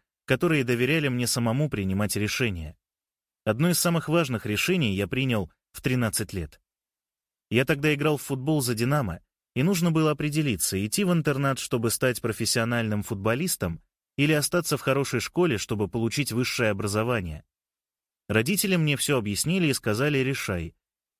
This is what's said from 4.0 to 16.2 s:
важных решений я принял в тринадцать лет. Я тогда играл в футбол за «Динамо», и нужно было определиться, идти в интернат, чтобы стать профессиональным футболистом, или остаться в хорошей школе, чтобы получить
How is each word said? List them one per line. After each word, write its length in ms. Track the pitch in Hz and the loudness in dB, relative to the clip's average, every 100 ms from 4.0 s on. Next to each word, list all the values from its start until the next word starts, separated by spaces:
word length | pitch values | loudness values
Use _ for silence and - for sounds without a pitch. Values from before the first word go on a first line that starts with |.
| 147 | 2
важных 380 | 170 135 113 107 | 0 2 -2 -2
решений 480 | 104 - 185 117 | -2 0 2 2
я 120 | 95 98 | 0 0
принял 440 | 127 135 110 85 _ _ | 0 0 0 -4 _ _
в 80 | - | -6
тринадцать 520 | - 127 113 - 104 | -2 0 0 -2 -4
лет. 280 | 95 78 - _ _ _ _ _ _ _ _ - | -6 -8 -12 _ _ _ _ _ _ _ _ -2
Я 140 | 113 | 0
тогда 300 | 139 147 151 | 2 0 0
играл 220 | 143 156 147 | 0 0 0
в 60 | |
футбол 380 | - 131 139 151 | -2 -4 0 2
за 140 | 123 | 2
«Динамо», 460 | 110 120 147 104 82 _ _ _ | 0 0 0 -2 -6 _ _ _
и 80 | 123 | 0
нужно 280 | 165 180 170 | 2 2 2
было 200 | 160 156 | 2 2
определиться, 720 | 147 151 151 147 101 - 95 | 0 -2 0 0 0 0 -2
идти 200 | 107 - | -2 0
в 80 | 185 | 2
интернат, 460 | 170 156 135 139 131 | 2 2 0 0 -2
чтобы 320 | - 123 113 | -2 -2 0
стать 300 | - 127 117 | 0 0 0
профессиональным 840 | 113 107 113 120 117 120 113 104 | -4 -2 -2 0 0 0 0 -2
футболистом, 760 | - 104 104 123 180 - 87 82 _ _ _ - | -4 -2 -2 0 -2 -2 -4 -6 _ _ _ -2
или 160 | 147 | 2
остаться 440 | 151 139 175 165 139 | 2 2 -2 -2 -2
в 60 | |
хорошей 380 | 139 131 131 120 | 0 0 0 -2
школе, 360 | - 170 180 107 | -2 0 2 0
чтобы 320 | - 104 101 | -2 -2 -2
получить 420 | 117 113 147 | 0 -2 -2